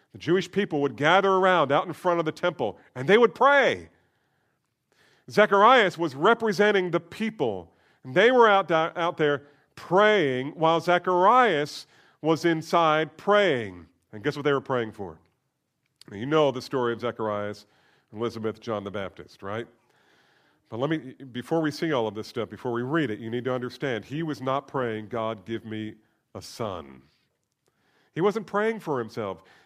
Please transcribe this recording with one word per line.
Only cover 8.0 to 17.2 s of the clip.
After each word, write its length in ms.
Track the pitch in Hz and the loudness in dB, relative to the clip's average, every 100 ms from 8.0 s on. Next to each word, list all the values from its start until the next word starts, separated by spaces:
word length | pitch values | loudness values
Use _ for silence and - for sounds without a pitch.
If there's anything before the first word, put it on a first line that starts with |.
and 100 | 131 | -4
they 160 | 139 226 | 2 4
were 180 | 254 220 | 6 6
out, 220 | 196 170 | 6 2
out 480 | 160 165 - 170 170 | 0 0 -2 -4 0
there 260 | 151 143 143 _ _ - | -2 -2 -6 _ _ -20
praying 760 | - 180 214 208 143 127 135 | 0 4 6 4 2 -2 -6
while 280 | 175 160 165 | -2 2 2
Zacharias 1080 | 170 175 175 180 190 247 233 151 147 - - _ _ _ | 2 0 2 4 6 6 4 2 -4 -8 -20 _ _ _
was 240 | 156 156 170 | -2 0 2
inside 720 | 160 160 170 160 151 156 - | -2 0 2 4 2 -2 -6
praying. 680 | - 208 196 127 104 90 82 _ _ | 2 4 4 0 -4 -14 -20 _ _
And 120 | 107 | -8
guess 120 | 139 147 | -6 -2
what 100 | 143 | 0
they 80 | |
were 80 | 139 | -2
praying 300 | - 127 110 | -2 -4 -4
for? 260 | 107 92 78 _ _ _ _ _ _ _ _ - | -10 -14 -16 _ _ _ _ _ _ _ _ -18
Now, 60 | 101 | -10
you 100 | 131 | -2
know 240 | 156 143 | 2 2
the 100 | 131 | 0
story 320 | - 135 120 | -6 -4 -2
of 60 | 110 | -4
Zacharias, 680 | 120 110 | -6 -6